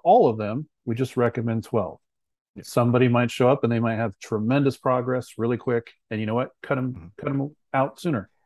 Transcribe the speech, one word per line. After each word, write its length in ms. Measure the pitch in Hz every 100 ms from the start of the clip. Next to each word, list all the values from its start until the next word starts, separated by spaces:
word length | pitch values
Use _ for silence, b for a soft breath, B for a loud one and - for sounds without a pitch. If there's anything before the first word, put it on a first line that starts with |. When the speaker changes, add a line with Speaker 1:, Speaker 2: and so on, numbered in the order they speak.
Speaker 1:
all 240 | 170 226 156
of 100 | 110
them, 300 | 104 120 156 _ -
we 100 | 117
just 200 | 127 -
recommend 480 | 120 123 117 113
twelve. 360 | - 113 90 73 _ _ _ _ _ -
Speaker 2:
Yeah. 80 | -
Speaker 1:
Somebody 420 | - 120 123 127
might 240 | 120 120
show 160 | - 127
up 140 | 139
and 80 | 117
they 80 | 117
might 160 | 117 110
have 160 | 113 -
tremendous 560 | - 110 107 139 135 -
progress 600 | 135 127 123 127 123 -
really 180 | 117 120
quick. 380 | - 117 - _ _
And 100 | 107
you 60 | 107
know 100 | 117
what? 160 | 131 -
Cut 160 | - 135
'em, 160 | 127
Speaker 2:
Mm-hmm. 140 | 127 82 -
Speaker 1:
cut 120 | 139
'em 260 | 139 143 - _
out 240 | 135 139 -
sooner. 320 | 175 123 95 _